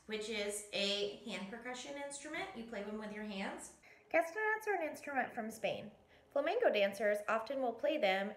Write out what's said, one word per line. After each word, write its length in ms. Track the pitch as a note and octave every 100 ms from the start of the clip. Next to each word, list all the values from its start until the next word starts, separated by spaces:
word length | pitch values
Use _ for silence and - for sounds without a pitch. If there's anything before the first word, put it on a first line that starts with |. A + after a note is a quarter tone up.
| -
which 220 | G#3+ G#3+
is 380 | G#3+ G3+ G3+ -
a 460 | G3 G3 G3+ G3+ A#3 A#3
hand 240 | F#3 G3
percussion 400 | A#3 B3 B3 C#4+ C#4+ C#4+
instrument. 380 | - D4+ E4+ F#4+
You 80 | A3+
play 220 | - G#3
them 160 | G#3 G#3+
with 120 | G#3
your 120 | G#3
hands. 460 | G#3+ F#3+ A3+ - - - - - -
Castanets 560 | D#4+ E4 G#4+ G#4+ G#4+ G#4+
are 120 | F#4
an 80 | D4+
instrument 460 | - C#4+ C4+ -
from 160 | A#3+ A3
Spain. 400 | A3 F#3 G2+ G#3+ - _ - -
Flamenco 400 | C#4 D#4 A#4 F4
dancers 460 | G#3+ G3 G3 G#3 G#3 -
often 320 | G#3+ - C4+
will 120 | B3
play 260 | A3+ D4 D#4
them 320 | G3 F#3+ G3+